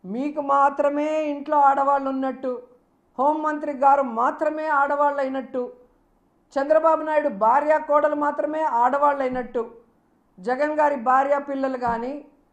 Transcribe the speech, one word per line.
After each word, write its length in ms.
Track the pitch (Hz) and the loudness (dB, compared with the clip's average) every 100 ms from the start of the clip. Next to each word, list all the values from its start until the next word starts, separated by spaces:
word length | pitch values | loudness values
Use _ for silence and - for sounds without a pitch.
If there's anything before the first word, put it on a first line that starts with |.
| 185 | -10
మీకు 360 | 220 285 302 | -8 -6 -6
మాత్రమే 800 | 277 277 277 285 294 285 302 311 | 0 2 2 2 -2 0 -2 -2
ఇంట్లో 340 | 302 285 285 302 | -4 -6 0 4
ఆడవాళ్ళు 520 | 277 277 269 277 269 | 4 4 2 0 0
ఉన్నట్టు, 520 | 262 269 262 262 240 - _ _ _ _ - | -4 -4 -4 -6 -8 -12 _ _ _ _ -2
హోంమంత్రి 540 | 277 311 311 302 302 | 0 2 -2 -4 -6
గారు 280 | 262 269 285 | 2 4 4
మాత్రమే 680 | 262 226 254 302 302 311 311 | 2 0 -2 0 -4 -4 -2
ఆడవాళ్ళు 540 | 285 285 285 294 285 | 0 0 2 0 0
అయినట్టు, 500 | 269 269 262 262 247 - _ _ _ _ _ _ _ | -4 -4 -6 -8 -8 -12 _ _ _ _ _ _ _
చంద్రబాబు 480 | 269 277 311 320 311 | -4 2 4 4 2
నాయుడు 280 | 311 302 294 | 0 0 0
భార్య 500 | 196 220 262 294 311 302 | 0 4 4 4 0 4
కోడలు 280 | 294 294 294 | 2 2 0
మాత్రమే 480 | 294 294 294 311 | -2 -2 -4 -2
ఆడవాళ్ళు 580 | 311 240 254 277 285 277 | -2 2 2 2 2 0
అయినట్టు, 480 | 262 254 240 240 226 - _ _ _ _ _ - | -4 -6 -6 -6 -8 -12 _ _ _ _ _ -12
జగన్ 340 | 185 254 294 | -6 -2 -2
గారి 220 | 302 294 277 | 2 0 2
భార్య 440 | 226 262 277 277 285 | 2 2 2 0 -2
పిల్లలు 280 | 277 269 254 | -4 -4 -4
కానీ 480 | 240 226 240 285 - _ _ | -4 -4 -6 -10 -16 _ _